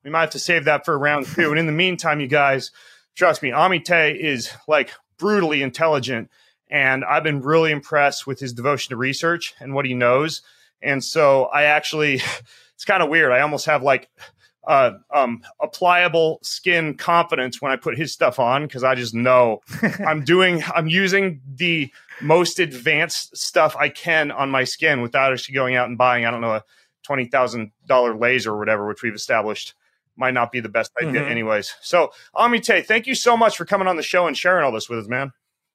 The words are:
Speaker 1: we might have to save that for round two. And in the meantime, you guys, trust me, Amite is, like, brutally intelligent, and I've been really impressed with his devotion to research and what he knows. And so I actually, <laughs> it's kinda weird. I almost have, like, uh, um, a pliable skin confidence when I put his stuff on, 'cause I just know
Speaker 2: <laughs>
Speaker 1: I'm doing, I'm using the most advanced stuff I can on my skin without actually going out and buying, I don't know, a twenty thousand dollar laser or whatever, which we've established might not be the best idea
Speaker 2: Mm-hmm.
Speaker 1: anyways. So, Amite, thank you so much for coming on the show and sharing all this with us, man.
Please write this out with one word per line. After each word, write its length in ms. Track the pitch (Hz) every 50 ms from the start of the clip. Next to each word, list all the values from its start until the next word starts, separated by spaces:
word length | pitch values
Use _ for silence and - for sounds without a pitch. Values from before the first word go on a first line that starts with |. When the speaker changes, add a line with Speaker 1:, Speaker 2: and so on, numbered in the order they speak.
| _
Speaker 1:
we 60 | 139
might 120 | 151 160 165
have 80 | 156
to 80 | - 151
save 260 | - - 175 165 143
that 200 | 151 151 143 143
for 140 | - 160 143
round 280 | 139 147 147 147 135
two. 240 | - - - 175 156
And 80 | 147 156
in 80 | 165
the 60 | 160 151
meantime, 480 | 156 180 185 180 165 - 165 151 147
you 80 | 143 127
guys, 420 | 143 147 143 139 135 135 123 - - - - - - _ _ _ _
trust 260 | - 180 175 151 - -
me, 80 | 135
Amite 400 | 120 143 160 185 185 170 - -
is, 640 | 175 170 156 151 151 - 156 156 139 120 117 - - - - -
like, 240 | 151 147 131 - - - _ _ _ _
brutally 440 | 165 202 214 208 180 160 151 143 139
intelligent, 680 | 131 123 - 160 165 156 143 123 127 131 113 113 - _ _ _ _ _ _ _ _
and 340 | - 147 139 131 131 135 131
I've 200 | 87 135 156 165
been 160 | 156 147 143
really 320 | 123 139 156 165 160 160 151
impressed 540 | 143 131 - - 147 143 143 139 - -
with 120 | - 135 -
his 140 | 139 127 120
devotion 380 | 117 120 135 147 131 - -
to 60 | 131
research 580 | 113 123 131 135 - - 165 170 170 - - - _
and 160 | 143 135 135
what 120 | 135 143
he 80 | 131 127
knows. 480 | 123 123 120 123 131 151 160 151 - - _ _ _ _ _ _ _ -
And 200 | 139 139 135 120
so 440 | - - 160 156 139 139 135 123
I 180 | - - 147 147
actually, 500 | 147 151 151 151 - - 156 151 147 139
<laughs> 600 | 123 - - - - - - - - _ _ _
it's 100 | - -
kinda 220 | - 202 185 170
weird. 260 | 147 151 165 160 135 123
I 80 | 127
almost 260 | 139 151 147 135 -
have, 160 | - 151 143 127
like, 280 | 143 135 127 - _ _ _ - - _ _ _ _ _ _ -
uh, 320 | - 151 139 131 120 101 101 _ _ -
um, 280 | 143 135 120 117 117 - - - - 151
a 60 | 151
pliable 720 | - - 185 180 175 175 180 175 156 165 165 160 156 - -
skin 520 | - - - - 185 175 170 160 151 139
confidence 680 | 143 - - 170 170 170 170 165 143 127 127 120 - -
when 100 | 139 135
I 40 |
put 200 | 123 - 160 120
his 160 | 117 165 139 -
stuff 260 | - 170 139 - -
on, 300 | 127 117 127 139 151 151
'cause 160 | - 131 120
I 100 | 147 131
just 200 | 127 123 113 107
know 460 | 113 120 127 127 127 123 117 110 104 - - - - -
Speaker 2:
<laughs> 240 | 208 170 - 202
Speaker 1:
I'm 180 | 165 156 156 143
doing, 380 | 139 170 185 185 185 175 165 151 170 -
I'm 140 | 160 160 160
using 520 | 160 185 196 185 185 196 196 190 165 139 127 139 135
the 360 | 127 180 175 170 160 143 123 - - - _ - -
most 380 | - 147 156 175 180 170 - -
advanced 800 | 180 156 135 127 117 156 156 147 165 165 - - - - -
stuff 400 | - - - - 180 156 151 147
I 120 | 135 147 151
can 420 | 143 - - 170 165 160 151 147
on 200 | 143 120 139 139
my 140 | 135 135 131
skin 380 | 123 - - - 160 147 131 120
without 300 | 117 - 143 135 135 131
actually 220 | 123 - - 135
going 220 | 135 131 127 127
out 120 | 127 123 113
and 80 | 120
buying, 300 | 113 123 127 123 120 117
I 40 | 117
don't 100 | 120 117
know, 140 | 117 117 110
a 100 | 107 - _ _ _ _ _ _ _ -
twenty 220 | - 143 135 127
thousand 440 | 120 - 135 127 120 113 120 113 104 - _ _
dollar 300 | - 117 127 123 120 113
laser 360 | 110 117 120 131 127 117 110 107
or 60 | 104
whatever, 280 | 104 107 110 104 104 104
which 140 | 104 - -
we've 120 | 117 104
established 600 | 104 - - 127 113 104 107 104 - - - - _ _ _ _ _ _ _ _
might 180 | - 127 127 127
not 160 | 127 117 117
be 100 | - 127
the 80 | 110 107
best 220 | 104 117 110 - - 120
idea 200 | 120 156 - -
Speaker 2:
Mm-hmm. 100 | - 135
Speaker 1:
anyways. 440 | 117 117 113 110 110 104 98 - - - -
So, 280 | - - 175 160 - - - - _ _
Amite, 520 | - 214 240 240 226 - - 220 180 -
thank 200 | - 220 240 226
you 80 | 262 262
so 220 | - - 240 240
much 200 | 226 226 220 -
for 100 | - 175
coming 200 | - 202 196 190
on 100 | 185 180
the 60 | 160 147
show 240 | - - 180 180
and 80 | 165 143
sharing 300 | - - 180 185 180 156
all 80 | 135 113
this 160 | 110 107 -
with 100 | 120 117
us, 80 | 107 101
man. 220 | 123 127 139 139 - _ _ _ _ _ _ _ _